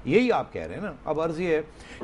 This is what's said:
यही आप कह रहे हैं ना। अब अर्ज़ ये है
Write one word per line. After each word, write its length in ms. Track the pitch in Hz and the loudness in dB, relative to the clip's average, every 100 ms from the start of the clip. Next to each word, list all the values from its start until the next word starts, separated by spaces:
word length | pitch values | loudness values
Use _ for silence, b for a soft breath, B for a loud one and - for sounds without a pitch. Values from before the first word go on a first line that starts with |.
| 123 | 2
यही 240 | 196 247 | 4 6
आप 220 | 160 107 | 2 -2
कह 140 | 90 80 | -6 -8
रहे 100 | 120 | -6
हैं 80 | |
ना। 100 | 202 135 - | -8 -6 -4
अब 140 | 151 | 0
अर्ज़ 200 | 165 160 | 0 0
ये 160 | 180 156 | 0 0
है 60 | 151 B B B | 0 B B B